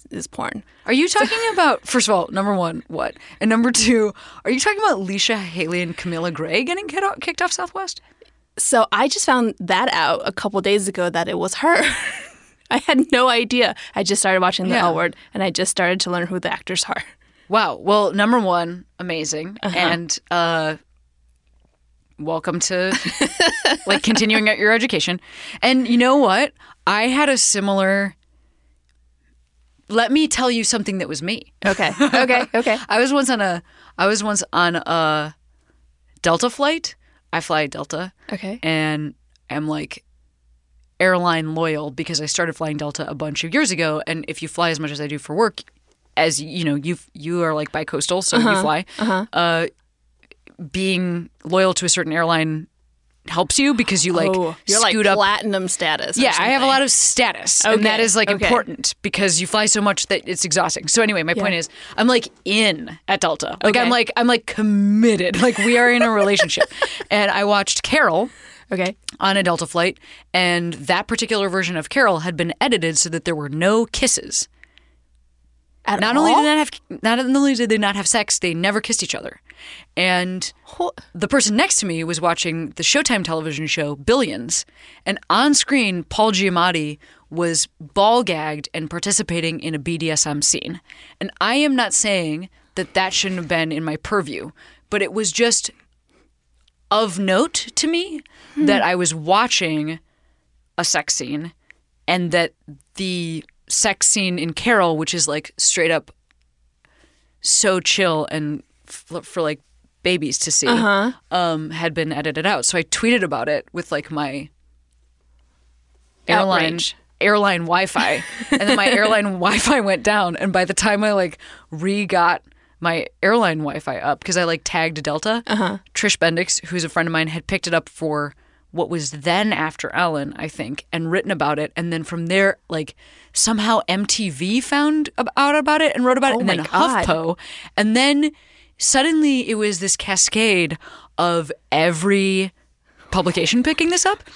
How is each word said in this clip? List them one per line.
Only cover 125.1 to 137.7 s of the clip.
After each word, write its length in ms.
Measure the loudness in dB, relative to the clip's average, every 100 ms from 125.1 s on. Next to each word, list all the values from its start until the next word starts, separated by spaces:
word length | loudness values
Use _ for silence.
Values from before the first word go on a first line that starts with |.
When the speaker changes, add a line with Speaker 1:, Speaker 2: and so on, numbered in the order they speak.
| -4 -2 -4 -2
Speaker 1:
Uh-huh. 320 | -2 -2 -4 _
Speaker 2:
Trish 240 | -4 -2 2
Bendix, 460 | 0 0 -2 -4 -4
who's 180 | -6
a 40 | -4
friend 180 | -2 -2
of 40 |
mine, 160 | -2 -2
had 180 | -4 -4
picked 200 | -4 -2
it 80 |
up 140 | -2 -4
for 460 | -8 -4 -4 -6 -10 _ _ _
what 180 | -6 -4
was 220 | -4 -6
then 400 | -6 -2 0 0
After 420 | -2 -4 -6 -6
Ellen, 400 | -2 0 -2 -6 -8
I 120 | -10
think, 360 | -8 -10 -10 -8
and 160 | -6 -2
written 200 | -2 -2
about 300 | -2 -2 -2
it. 120 | -4 -6
And 160 | -6
then 100 | -6
from 240 | -6 -8 -2
there, 300 | 2 2 0 -6
like, 280 | -6 -8 -12 -20 -20 -10
somehow 480 | -2 0 0 2 2 0
M 180 | -2
T 260 | -2 -2 -4
V 300 | -4 -2 -2
found 500 | 0 0 2 2 -2 -4
ab-, 120 | -4 0
out 180 | 2
about 260 | 2 2 2
it 140 | 2
and 100 | 2
wrote 140 | 2 4
about 140 | 2
it, 40 | 2
Speaker 1:
Oh 20 |
Speaker 2:
and 60 | 0
Speaker 1:
my 80 | -2
Speaker 2:
then 100 | 0
Speaker 1:
God. 360 | 2 2 2 0
Speaker 2:
HuffPo. 320 | 0 -2 -6 -8 -18 -10